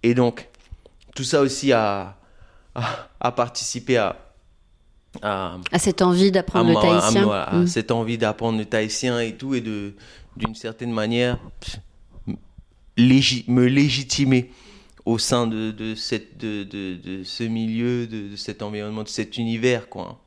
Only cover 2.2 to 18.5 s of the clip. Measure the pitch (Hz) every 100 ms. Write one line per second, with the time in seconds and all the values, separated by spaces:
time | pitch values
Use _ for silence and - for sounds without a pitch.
2.2 | _ - - - _ - 113 - - -
3.2 | 123 120 120 - - 123 110 123 101 -
4.2 | - _ _ _ _ _ _ _ _ -
5.2 | 104 98 92 90 90 175 - - 180 180
6.2 | 196 185 175 - 117 110 107 107 104 110
7.2 | 104 98 - 170 175 143 110 117 113 117
8.2 | 113 107 117 110 104 113 110 - 127 120
9.2 | 113 - 135 131 110 104 101 101 - -
10.2 | - - 110 110 113 113 120 113 107 117
11.2 | 123 120 - - - - - _ - -
12.2 | - - - - - _ - - 123 131
13.2 | 131 127 120 123 123 135 143 123 127 -
14.2 | 135 131 123 - - - _ _ - 113
15.2 | - 123 113 110 110 107 110 110 - 110
16.2 | - - 113 104 98 101 95 90 87 95
17.2 | 92 - 117 113 110 113 120 123 120 110
18.2 | 101 101 -